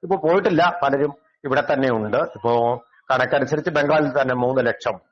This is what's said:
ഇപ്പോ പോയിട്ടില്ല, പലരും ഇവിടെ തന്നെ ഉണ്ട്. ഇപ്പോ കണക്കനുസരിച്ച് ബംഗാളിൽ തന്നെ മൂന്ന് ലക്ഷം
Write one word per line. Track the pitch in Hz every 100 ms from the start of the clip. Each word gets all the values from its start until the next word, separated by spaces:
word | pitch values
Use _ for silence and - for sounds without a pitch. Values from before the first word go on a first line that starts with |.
ഇപ്പോ | 180 190
പോയിട്ടില്ല, | 156 180 202 160 175 170
പലരും | 139 139 143 - _ _
ഇവിടെ | 143 131 143
തന്നെ | 143 135
ഉണ്ട്. | 113 107 117
ഇപ്പോ | 160 - 120 120 117 123 - _ _
കണക്കനുസരിച്ച് | 131 127 143 131 151 151
ബംഗാളിൽ | 151 147 156 147 135
തന്നെ | 131
മൂന്ന് | 127 123 131 117
ലക്ഷം | 110 - 95 _